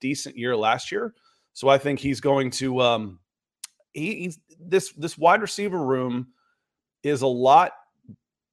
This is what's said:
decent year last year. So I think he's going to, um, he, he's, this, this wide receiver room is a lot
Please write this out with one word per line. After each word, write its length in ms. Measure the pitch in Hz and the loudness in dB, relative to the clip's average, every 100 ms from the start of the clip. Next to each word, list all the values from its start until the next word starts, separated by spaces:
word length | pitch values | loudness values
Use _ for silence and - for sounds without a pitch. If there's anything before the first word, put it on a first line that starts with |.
decent 360 | 131 143 - 120 | -6 -6 -8 -8
year 180 | 123 | -2
last 380 | 117 110 123 - | 0 2 0 -2
year. 220 | 208 233 - _ _ _ - | -6 -6 -10 _ _ _ -2
So 120 | 135 | 4
I 100 | 139 | 4
think 220 | 139 135 | 4 -2
he's 200 | 139 127 | -2 -2
going 300 | 143 139 127 | 0 2 0
to, 300 | - 131 127 | -4 -4 0
um, 400 | 123 113 104 90 _ _ _ _ - _ _ | 2 0 -4 -14 _ _ _ _ -20 _ _
he, 240 | 147 165 208 | -10 -8 -8
he's, 240 | 180 160 _ _ | -10 -12 _ _
this, 320 | 170 190 - | -2 -2 -2
this 220 | - 160 - | -8 -10 2
wide 240 | 165 208 | 4 4
receiver 380 | 208 - 202 180 | 2 -6 -4 -4
room 480 | 131 131 127 123 127 _ _ _ _ _ _ _ | -2 -2 -2 -6 -8 _ _ _ _ _ _ _
is 180 | 143 139 | -4 -2
a 60 | 131 | 0
lot 420 | 123 131 156 180 - _ _ - 104 _ _ _ | 2 6 6 6 -2 _ _ -20 -20 _ _ _